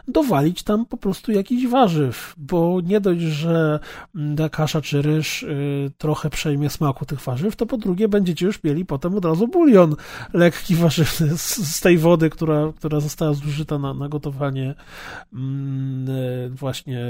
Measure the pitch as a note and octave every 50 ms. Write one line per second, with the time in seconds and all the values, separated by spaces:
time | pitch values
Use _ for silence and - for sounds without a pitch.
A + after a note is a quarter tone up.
0 | - - B3+ D#4+ D4+ C4 G3 E3+ C#3 D#3+ F3+ - - - G#3+ G#3+ A#3 - - B3
1 | - G3+ F#3 - - - G#3+ G3 G3 - B3 A#3+ C4 A#3+ A#3+ C4 B3+ G3 E3 D3+
2 | C#3+ B2+ A2+ - - - - - D3 C3+ F3+ E3+ E3 E3+ F3+ F#3 F3 E3+ G3+ G#3+
3 | G3 G3 F3 E3+ E3+ D#3+ D#3 D3 D#3 E3+ E3 E3 D#3+ D#3 D3+ D3+ - - - -
4 | - - - F3 D3 D3 D3 D3 D#3 D#3 - - D#3 C#3 - D#3+ C#3 - D3 C#3+
5 | C#3+ D3+ D#3 D#3 D3+ - - - - - D3+ C#3 C#3+ C#3+ C#3+ C#3+ C#3 C#3 D3 _
6 | - D3+ D3+ - - D#3 - - - D#3+ C#3+ C#3+ D3 C#3+ - - D#3 C#3+ C3 -
7 | C#3+ - D3 C3 - - B2 B2 D#3+ A3 G#3 - A3+ G#3+ - A#3 G#3 G3+ F3 F3
8 | A3 G#3+ G3+ G3+ G3 F3+ E3+ - F3 F#3+ G#3 - - D3+ C#3+ D#3 F#3 - D3+ C3+
9 | - F3 F#3 G#3 F3+ E3+ D#3+ E3 A3 A#3+ F#4 F4 E4+ D4+ A#3 F#3+ F3+ D#3+ D3+ -
10 | - - - - - - - F3+ F3 F3 - - - - F#3 D#3+ E3+ E3 C3+ E3+
11 | D#3 - - - E3 D3 D#3+ E3+ - - - - G3 C#3+ D#3+ - - F#3+ F3 E3+
12 | D#3 E3 F3 E3 D#3+ D#3 - - E3+ D#3 D#3 D3+ D3+ D#3 D#3 - - D#3 D3+ D3+
13 | D3 D3+ - - E3+ D#3 D3 C#3+ C#3+ D3 C#3+ D3 D#3 C#3+ D3+ C#3+ C#3 C#3 C3+ C3
14 | C#3 C#3+ D3 D3 - D3+ C#3 C3+ D3 C#3 C3+ C3+ C3 C3 C#3+ - - - - -
15 | - - - - - _ - D#3+ C3 C3+ C#3 C#3 C#3 C#3 C3+ C3+ C3+ C3+ C3 C3
16 | C3 C3 C3 C3 B2+ B2+ B2 B2+ B2 B2 B2+ C3 C#3 C3 B2+ - - - B2+ A#2+
17 | A#2+ A#2+